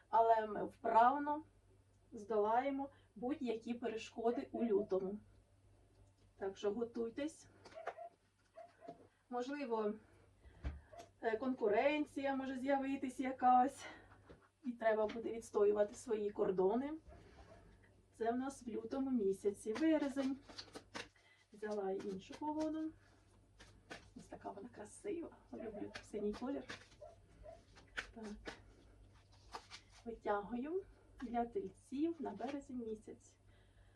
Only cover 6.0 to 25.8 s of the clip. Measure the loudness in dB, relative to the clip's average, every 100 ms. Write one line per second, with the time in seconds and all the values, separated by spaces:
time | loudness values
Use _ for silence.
6 | -20 _ _ -6 -6 -2 -2 0 -2 -4
7 | -4 -4 -6 -6 -18 -20 -18 -12 -10 -10
8 | -14 -18 _ _ _ -20 -20 _ -18 -18
9 | -20 _ _ -6 -4 -4 -2 0 -2 -4
10 | -10 -20 -20 _ -20 -10 -8 -8 -12 -18
11 | -20 _ -2 0 -2 0 4 4 4 4
12 | 0 -2 -2 0 -2 -2 2 2 2 -2
13 | -4 -2 -4 2 6 8 6 0 -12 -16
14 | -20 -20 -20 -20 -20 _ -8 0 2 4
15 | 2 -2 -6 -6 -2 4 6 6 2 0
16 | -2 0 0 2 2 4 4 4 0 -4
17 | -10 -20 -20 -20 -20 -20 -20 -20 -20 -20
18 | _ -2 0 2 -2 -6 -8 -6 -4 -2
19 | 0 2 2 2 0 0 -4 2 4 4
20 | 2 0 0 -2 -8 -16 -14 -16 -14 -12
21 | -14 _ _ -20 _ -10 -4 -2 0 -2
22 | -4 -6 -10 -6 -4 -2 -2 -2 -4 -8
23 | -18 -20 _ -20 -20 -20 -20 -20 -16 -16
24 | -16 -20 -16 -12 -12 -10 -14 -14 -16 -10
25 | -6 -6 -6 -12 -14 -10 -8 -8